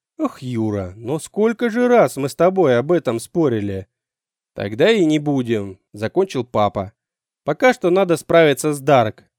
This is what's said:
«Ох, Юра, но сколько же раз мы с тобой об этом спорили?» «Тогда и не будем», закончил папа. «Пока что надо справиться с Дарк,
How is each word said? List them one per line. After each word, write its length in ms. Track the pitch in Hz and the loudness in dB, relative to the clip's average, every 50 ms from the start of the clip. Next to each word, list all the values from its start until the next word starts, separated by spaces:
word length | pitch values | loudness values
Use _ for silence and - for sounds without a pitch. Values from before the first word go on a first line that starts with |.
| _ _ _ | _ _ _
«Ох, 240 | - 320 254 - - | -6 -6 -6 -6 -10
Юра, 520 | 135 127 123 113 110 107 104 101 92 90 92 | -10 -6 -4 -4 -2 -2 -4 -4 -6 -10 -12
но 240 | 110 117 110 151 156 | -12 -8 -8 -8 -8
сколько 500 | - - _ 196 214 226 226 - 240 233 | -8 -8 _ -2 -2 -2 0 -2 -4 -4
же 180 | 208 240 247 | -2 0 0
раз 300 | 247 240 226 165 131 - | 4 4 4 4 2 0
мы 120 | 135 139 135 | -4 -6 -6
с 60 | - | -2
тобой 420 | - 165 185 190 190 175 135 123 | 0 0 2 2 2 2 2 2
об 140 | 120 131 151 | 2 2 0
этом 280 | 175 165 - 127 117 117 | -2 0 0 -2 -4 -4
спорили?» 680 | - - - 180 160 135 117 107 101 101 98 95 92 - _ _ _ _ _ _ _ _ _ _ _ _ _ | -6 -6 -2 -2 0 0 0 -2 -4 -6 -6 -8 -10 -14 _ _ _ _ _ _ _ _ _ _ _ _ _
«Тогда 380 | 107 104 101 110 110 156 214 | -8 -8 -6 0 2 2 4
и 140 | 233 214 170 | 4 4 2
не 120 | 156 156 | 2 2
будем», 640 | 151 147 147 143 135 123 113 117 107 101 98 95 - _ _ | 0 0 -2 -2 -2 -2 -2 -2 -4 -4 -8 -14 -18 _ _
закончил 540 | - 107 110 107 - 180 190 190 - 135 117 | -10 -8 -8 -2 -2 -2 -2 -2 -4 -6 -6
папа. 480 | - - 113 104 104 - 104 95 104 - _ _ _ _ _ _ _ _ _ _ | -4 0 0 0 0 0 -4 -8 -8 -12 _ _ _ _ _ _ _ _ _ _
«Пока 300 | 135 156 - 285 254 - | -6 -2 2 2 2 2
что 160 | - - 175 | 2 0 0
надо 260 | 175 190 196 175 165 | 2 2 2 2 0
справиться 580 | - - - 165 165 160 151 139 - - 151 147 | -2 0 2 4 4 4 4 2 0 -2 -4 -4
с 60 | 143 | -2
Дарк, 440 | 135 147 143 127 113 107 - _ _ _ _ | 2 4 4 4 4 2 -4 _ _ _ _